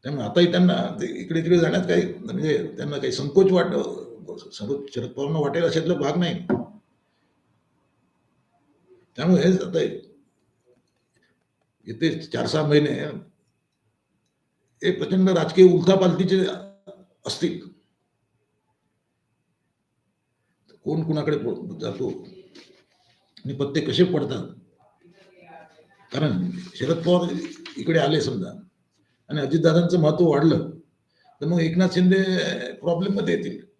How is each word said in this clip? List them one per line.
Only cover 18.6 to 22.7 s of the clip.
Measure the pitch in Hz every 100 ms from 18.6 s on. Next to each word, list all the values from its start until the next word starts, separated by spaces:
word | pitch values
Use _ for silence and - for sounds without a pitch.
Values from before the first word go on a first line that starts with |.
| _ _ _ _ _ _ _ _ _ _ _ _ _ _ _ _ _ _ _ _ _ _
कोण | - 160
कुणाकडे | 160 151 - -
प-, | 117 - - 90
जातो | 110 101 - - - - - - -